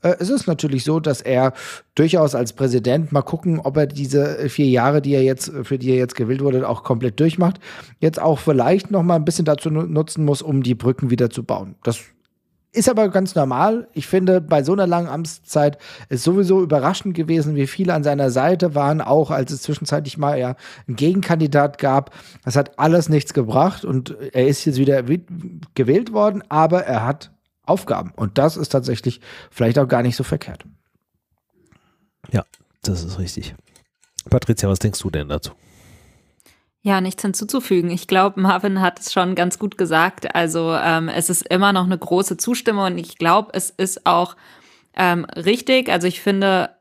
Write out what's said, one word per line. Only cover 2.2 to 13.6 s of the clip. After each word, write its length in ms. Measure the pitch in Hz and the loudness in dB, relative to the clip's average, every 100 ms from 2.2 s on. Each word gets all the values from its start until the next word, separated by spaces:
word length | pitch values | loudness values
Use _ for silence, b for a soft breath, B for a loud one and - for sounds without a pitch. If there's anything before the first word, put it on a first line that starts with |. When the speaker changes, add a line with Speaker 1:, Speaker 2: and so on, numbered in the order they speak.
| 151 131 | 2 0
Speaker 1:
als 160 | 120 | -4
Präsident, 640 | - 135 123 117 139 156 | -2 0 0 0 0 0
mal 80 | 147 | -2
gucken, 380 | 131 165 185 165 | 0 -4 -2 -2
ob 180 | - 143 | -2 0
er 100 | 147 | -2
diese 640 | 143 139 139 143 151 135 | -2 -2 0 0 -2 -6
vier 180 | - 139 | 0 2
Jahre, 340 | 123 123 147 | 4 4 2
die 120 | 139 | 2
er 100 | 139 | 2
jetzt, 300 | 131 131 - 151 | 2 0 -6 -10
für 140 | 120 135 | -6 -4
die 140 | 127 | 0
er 60 | 127 | 0
jetzt 180 | 123 - | 0 -2
gewählt 280 | 113 131 | -2 0
wurde, 240 | 139 131 131 | 0 0 -2
auch 160 | 110 | -6
komplett 360 | - 120 123 107 | -2 -2 -2 0
durchmacht, 400 | 160 165 180 190 B B B B | 0 2 0 0 B B B B
jetzt 220 | 156 160 | -2 0
auch 180 | 156 147 | 0 0
vielleicht 520 | - 139 123 190 - | 2 2 2 2 0
noch 120 | 196 | 0
mal 120 | 170 170 | 2 2
ein 100 | 156 | 0
bisschen 200 | 165 156 | -2 0
dazu 240 | 147 170 | 0 -2
nu-, 140 | 156 | -4
nutzen 420 | 170 156 160 - 151 | -2 -2 -4 -2 0
muss, 160 | 139 | 0
um 220 | 160 139 | -2 -2
die 120 | 123 117 | 0 0
Brücken 340 | 120 127 131 | 0 -2 -2
wieder 200 | 120 120 | 0 0
zu 140 | 120 | -2
bauen. 320 | 117 104 95 - | -6 -6 -6 -8
Das 160 | - 113 - _ _ _ _ _ _ - | -4 -4 -8 _ _ _ _ _ _ 0
ist 140 | 226 | 0
aber 200 | 220 214 | 2 2
ganz 260 | 190 190 170 | 2 0 0
normal. 520 | 135 127 | 0 2